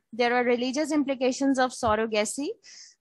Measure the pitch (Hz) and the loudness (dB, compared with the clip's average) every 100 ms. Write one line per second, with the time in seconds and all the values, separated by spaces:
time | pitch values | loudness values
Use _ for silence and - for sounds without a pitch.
0 | _ 220 240 247 240 240 254 262 302 302 | _ -2 0 2 2 0 0 -2 0 0
1 | 269 262 262 262 277 262 254 - 233 214 | 0 0 0 0 0 2 0 0 0 0
2 | 226 214 214 - 294 466 - - - _ | 0 0 -2 -4 -6 -8 -14 -20 -20 _